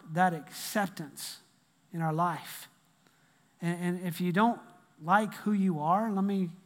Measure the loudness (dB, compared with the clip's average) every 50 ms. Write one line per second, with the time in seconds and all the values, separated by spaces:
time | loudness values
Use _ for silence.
0 | -14 -4 2 2 4 4 2 0 -8 -10 -14 -12 -8 -4 -2 0 -2 -2 -4 -8
1 | -12 -12 -12 -12 -12 -12 -14 -16 -20 _ _ _ _ _ _ _ _ _ -6 -2
2 | -2 0 2 2 0 0 0 -4 -8 -12 -14 -16 -16 -18 _ _ _ _ _ _
3 | _ _ _ _ _ _ _ _ _ _ _ -6 -4 -4 -2 0 0 -2 -2 -2
4 | -4 -4 -4 0 0 2 4 4 4 4 2 0 -6 -18 -20 -20 _ _ _ -6
5 | 0 4 4 4 4 2 -4 -4 -2 0 2 2 4 2 2 2 2 2 2 2
6 | 2 0 0 0 0 0 0 0 -2 -2 -6 -10 -20